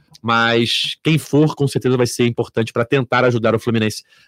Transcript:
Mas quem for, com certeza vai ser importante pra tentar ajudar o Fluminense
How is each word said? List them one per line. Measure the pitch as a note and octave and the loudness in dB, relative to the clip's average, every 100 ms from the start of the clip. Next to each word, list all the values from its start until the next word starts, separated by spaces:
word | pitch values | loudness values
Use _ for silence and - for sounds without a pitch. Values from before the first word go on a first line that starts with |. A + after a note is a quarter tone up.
| _ - | _ -10
Mas | A2 A#2 A#2 A#2 A#2 - - - | -2 0 2 2 0 -2 -6 -4
quem | D#3 D#3 | 0 0
for, | - C#3 D3+ - | 2 2 2 0
com | C#3 | -2
certeza | B2 B2+ B2+ | 0 0 2
vai | A#2 | 0
ser | - A#2+ | 0 0
importante | A#2 A2+ - A2+ | 0 -4 -4 -2
pra | - A#2 | -4 -2
tentar | C#3 B2 B2 B2+ | -2 0 0 2
ajudar | A#2+ A2 A2 | 2 0 0
o | |
Fluminense | - A2+ G#2+ - - _ | 0 0 -2 -4 -14 _